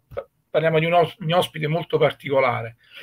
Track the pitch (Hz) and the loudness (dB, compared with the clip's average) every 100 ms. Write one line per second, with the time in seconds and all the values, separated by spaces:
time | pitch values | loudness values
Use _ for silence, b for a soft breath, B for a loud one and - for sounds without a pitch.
0 | _ - - _ _ 160 160 160 165 175 | _ -14 -14 _ _ 0 2 2 2 2
1 | 156 - 160 175 156 165 151 165 160 151 | 2 -2 -2 0 0 -4 -4 -4 -2 0
2 | 147 - 135 135 131 113 113 117 B B | 0 0 -2 0 0 0 -6 -14 B B